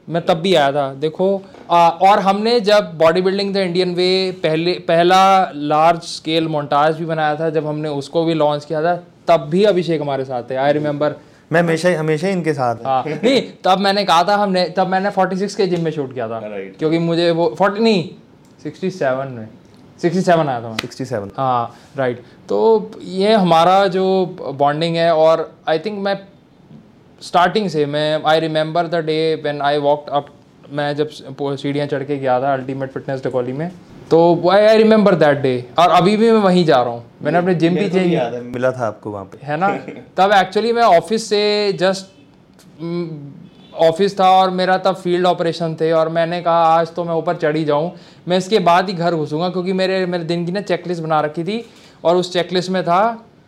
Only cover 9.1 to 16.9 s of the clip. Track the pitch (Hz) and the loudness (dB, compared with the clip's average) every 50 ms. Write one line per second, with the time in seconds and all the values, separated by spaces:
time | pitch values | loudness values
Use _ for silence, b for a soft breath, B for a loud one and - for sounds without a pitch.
9.1 | _ _ _ - 170 160 151 147 156 185 208 214 196 180 175 151 170 147 147 147 | _ _ _ 2 2 2 2 0 0 2 4 4 2 2 0 -2 -2 -2 -2 -4
10.1 | 139 135 131 131 131 120 113 - 135 131 135 147 147 151 151 147 147 143 147 147 | -4 -4 -4 -4 -6 -8 -6 -6 -4 0 0 2 2 0 0 -2 -2 -2 -2 -4
11.1 | 147 B B B B B B B 143 165 175 165 165 156 165 180 180 156 156 156 | -4 B B B B B B B 0 0 2 2 0 0 2 0 0 0 0 -2
12.1 | 156 156 165 190 196 180 160 156 151 139 127 120 117 110 117 131 131 131 120 151 | -2 -2 -2 -2 -2 -2 -2 -4 -2 -2 -2 -2 -2 -4 -4 -2 -2 -2 -2 -4
13.1 | 120 - 196 233 277 240 - - - - - 185 185 190 202 196 196 208 202 190 | -8 -2 0 2 2 2 0 -4 -12 -4 0 0 2 2 2 0 0 0 2 2
14.1 | 165 165 175 180 202 202 208 202 185 180 180 160 160 196 185 175 185 190 190 202 | 4 2 4 2 2 0 2 0 0 0 0 -2 0 -2 -2 0 0 -2 -2 -2
15.1 | 196 196 185 180 196 185 196 202 - - 202 180 180 170 165 160 151 156 139 127 | 0 0 0 0 0 -4 -4 -6 -2 -2 -2 0 0 -2 -2 -4 -4 -4 -8 -8
16.1 | 123 127 117 113 113 113 110 107 104 101 95 95 95 - 156 156 | -6 -8 -6 -6 -6 -8 -8 -10 -10 -10 -12 -12 -10 -4 -2 -2